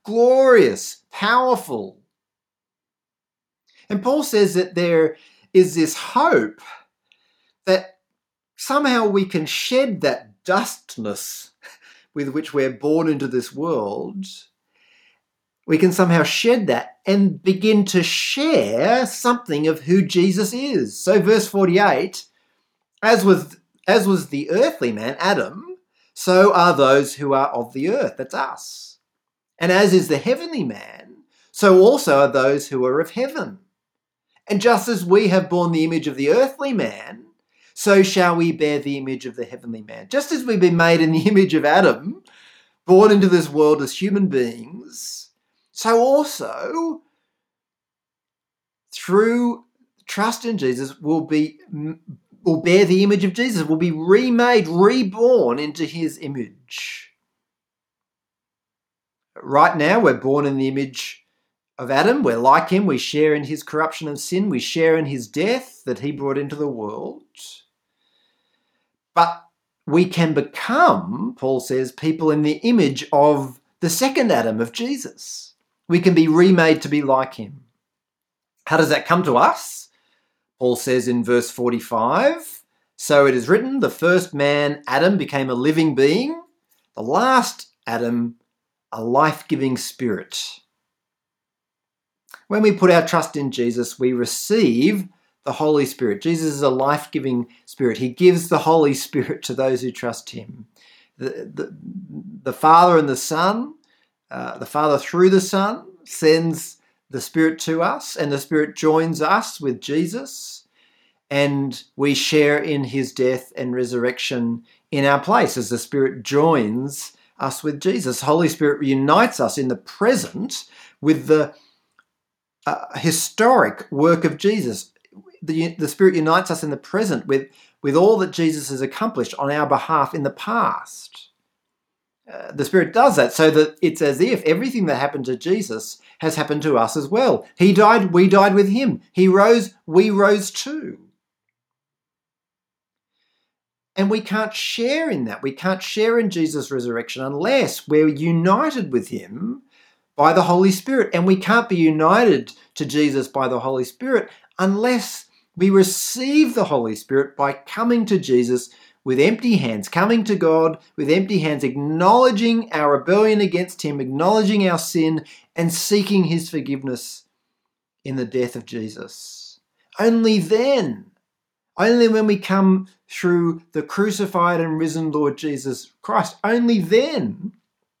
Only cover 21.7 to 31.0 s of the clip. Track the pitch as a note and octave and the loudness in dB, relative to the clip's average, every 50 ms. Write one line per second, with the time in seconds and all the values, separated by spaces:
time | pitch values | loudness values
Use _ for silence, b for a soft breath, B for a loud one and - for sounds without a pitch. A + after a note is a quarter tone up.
21.7 | F3 G3 G#3 F#3+ C#3 C3 E3+ F#3+ - - - _ _ _ _ _ _ _ _ _ | 2 4 4 2 2 0 -2 -6 -8 -12 -18 _ _ _ _ _ _ _ _ _
22.7 | _ _ _ _ _ _ - A3 A#3 G3 F#3+ G3 F#3 - - - - _ _ _ | _ _ _ _ _ _ 2 4 4 4 6 4 4 4 2 -4 -16 _ _ _
23.7 | _ _ _ F#3 G3+ A3+ F#3 G3 F#3+ E3+ C#3 C3+ C#3+ C#3 D3 - E3 G#3 C4+ - | _ _ _ 2 2 2 4 2 0 0 -2 -4 -8 -8 -4 -2 0 0 0 0
24.7 | - - C3 A#2+ G#2+ G#2 A2 B2 C#3+ - E3 F#3+ G3+ C3 G2 - - G3 D#4 F4+ | 0 -2 -4 -4 -4 -4 -6 -8 -6 -4 -2 0 0 0 -2 -6 -8 -14 -16 -16
25.7 | F#4 - _ _ _ _ _ _ _ - - F#3+ F#3 F#3 G3 G3+ - F3+ E3+ F3+ | -18 -20 _ _ _ _ _ _ _ -6 0 4 6 6 6 6 6 4 4 4
26.7 | D#3+ C3+ C#3 C3 C3+ C#3 C#3 C#3 - C#3 D3 C#3 C3+ C3+ C#3 - - A#2+ A#2+ A#2 | 4 4 4 4 4 4 2 0 -4 -8 -4 -2 0 0 0 -2 -2 -6 -8 -8
27.7 | - C3+ C#3+ F3+ A3+ C#4+ A3+ B2 - - C3 - - - C3+ C3 - - - - | -8 -6 -4 -4 -2 -2 -4 -4 -6 -10 -12 -10 -8 -8 -8 -8 -10 -14 -18 -18
28.7 | - - - - - _ _ _ _ _ _ _ _ _ _ _ _ - E3 F3 | -18 -18 -20 -20 -20 _ _ _ _ _ _ _ _ _ _ _ _ -4 -2 0
29.7 | F3+ F#3+ G#3 F#3+ F#3 F#3 F3 E3 D3 C#3 - A3+ B3+ D#4+ F4 E4+ E4 B3+ D#3+ A#2+ | 2 4 4 4 4 4 2 2 -2 -2 -2 -2 -4 -4 -4 -8 -6 -6 -6 -6
30.7 | G#2 G2 G#2 - - - | -8 -12 -16 -20 -20 -20